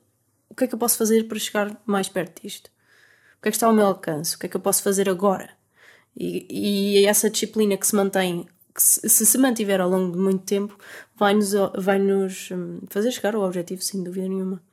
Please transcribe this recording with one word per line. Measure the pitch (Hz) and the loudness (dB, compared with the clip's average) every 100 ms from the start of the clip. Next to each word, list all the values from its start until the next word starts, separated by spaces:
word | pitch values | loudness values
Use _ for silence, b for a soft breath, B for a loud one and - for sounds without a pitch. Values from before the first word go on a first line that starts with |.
| _ _ _ _ _ | _ _ _ _ _
o | |
que | - | -4
é | 254 | -4
que | 226 | -2
eu | |
posso | 240 - | -2 0
fazer | 220 226 220 | 2 2 0
para | 220 | -6
chegar | - 214 208 208 | -4 -4 -4 -6
mais | - 202 185 | -4 -2 -2
perto | - 170 - | -6 -8 -12
disto? | 208 - - b b b b b b b | -16 -18 -20 b b b b b b b
O | |
que | 214 | -4
é | |
que | 214 | 0
está | 226 | 4
ao | |
meu | 220 202 | 6 4
alcance? | 190 - 156 165 - | 2 -4 -4 -6 -8
O | |
que | 180 | -8
é | |
que | 196 | -4
eu | |
posso | 190 190 | 0 0
fazer | 208 196 196 | 2 2 0
agora?" | 180 202 185 - _ _ b b b b - | 2 2 0 -4 _ _ b b b b -10
E, | 180 175 - 196 202 202 196 202 | -8 -8 -8 -4 -2 0 4 6
e | |
é | 202 | 6
essa | 208 214 | 4 0
disciplina | 220 214 220 214 196 | -2 -2 0 0 0
que | - | 0
se | 208 | 2
mantém, | 196 190 185 175 - _ _ | 2 0 0 -2 -8 _ _
que | - | -2
se, | - - 214 | 2 2 2
se, | - 220 | 2 4
se | 240 | 4
mantiver | 262 233 202 190 | 2 2 0 0
ao | 180 | 2
longo | 185 185 | 2 0
de | 175 | 0
muito | 190 190 | 0 0
tempo, | 185 202 208 - B B B - | -2 -4 -4 -10 B B B 0
vai-nos, | 208 208 202 202 190 - | 4 4 2 0 0 0
vai-nos, | 185 196 196 196 190 190 - | 0 2 2 2 -2 -6 -10
hum, | 185 175 175 - | -8 -8 -12 -8
fazer | 202 226 | -4 -2
chegar | 247 202 214 | -2 -4 -2
ao | |
objetivo, | 190 180 170 185 | -2 -4 -8 -8
sem | - 196 | -8 -6
dúvida | 175 185 185 | -8 -6 -6
nenhuma. | 190 190 185 - | -4 -6 -8 -12